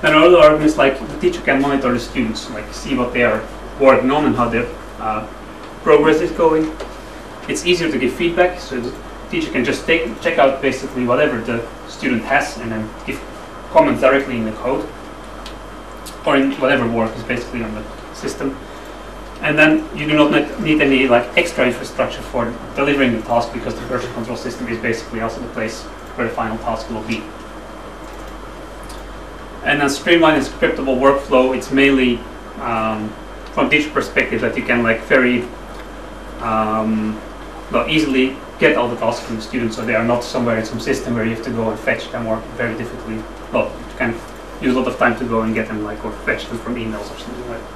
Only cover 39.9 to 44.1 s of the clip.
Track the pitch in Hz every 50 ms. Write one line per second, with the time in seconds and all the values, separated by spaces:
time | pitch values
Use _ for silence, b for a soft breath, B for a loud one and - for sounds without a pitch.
39.9 | 117 110 117 120 123 120 - - - 131 120 117 113 110 107 - - 110 - 147
40.9 | 135 - - - 120 117 110 113 113 - - 135 113 113 113 110 104 - - 131
41.9 | - - - - - 120 117 113 110 110 - - - - 123 117 113 110 117 -
42.9 | - - - 113 110 110 - - - - - - - 113 - - - - - -
43.9 | - - 123 117